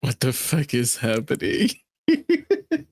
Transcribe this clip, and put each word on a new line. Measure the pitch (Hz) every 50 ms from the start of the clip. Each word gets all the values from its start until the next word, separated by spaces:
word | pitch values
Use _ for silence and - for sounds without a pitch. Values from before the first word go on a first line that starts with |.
What | - 143 120 -
the | - 127 127
fuck | - - - - 165 151 - -
is | 123 120 120 -
happening? | - - 110 113 113 113 - - - - 92 - - - - - - _ _ _ _ _
<laughs> | - 320 311 - _ 349 311 302 _ 392 392 403 _ - 302 294 _